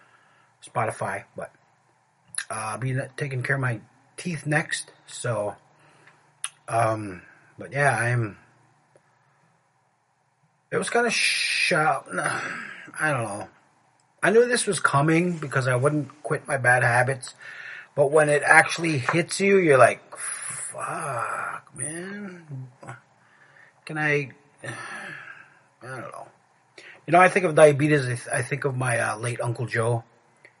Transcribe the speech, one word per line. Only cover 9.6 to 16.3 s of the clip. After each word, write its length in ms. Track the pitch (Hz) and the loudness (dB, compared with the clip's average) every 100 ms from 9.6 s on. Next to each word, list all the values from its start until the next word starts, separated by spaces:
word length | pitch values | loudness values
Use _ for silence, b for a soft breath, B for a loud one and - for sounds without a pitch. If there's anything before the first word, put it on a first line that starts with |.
| _ _ _ _ _ _ _ _ _ _ _ | _ _ _ _ _ _ _ _ _ _ _
it 60 | - | -6
was 140 | - | -2
kinda 180 | 240 240 | 0 0
sho-, 920 | - - - - - - 165 151 143 - | 0 -2 -2 -2 -2 0 2 2 0 -4
<sighs> 920 | 92 - - - - - - - - | -6 -4 -4 -6 -10 -12 -16 -16 -4
I 120 | 156 | -2
don't 120 | 135 | -2
know. 240 | 113 101 - _ _ _ _ _ _ _ | -4 -8 -12 _ _ _ _ _ _ _
I 80 | 165 | 4
knew 180 | 220 240 | 4 4
this 200 | 240 - | 2 0
was 120 | 170 | 0
coming 580 | - 139 151 160 180 170 | 2 4 4 4 2 -2
because 300 | 147 135 131 | -4 -2 0
I 80 | 123 | 2
wouldn't 460 | 139 151 139 - | 2 0 -2 -10
quit 260 | - | -6